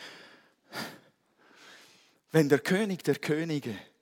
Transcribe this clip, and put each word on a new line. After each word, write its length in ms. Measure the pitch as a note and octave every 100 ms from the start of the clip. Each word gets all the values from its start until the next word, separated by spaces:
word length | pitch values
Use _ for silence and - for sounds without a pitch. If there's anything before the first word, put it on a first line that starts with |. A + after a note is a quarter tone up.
| - - - - _ _ _ - - - _ _ _ _ _ - - - - _ _ _ _
Wenn 160 | D#3+ C#3+
der 100 | C#3+
König 460 | - F#3 G#3+ F3+
der 120 | - C3+
Könige 640 | - D3+ E3 D3 B2 G2+ - _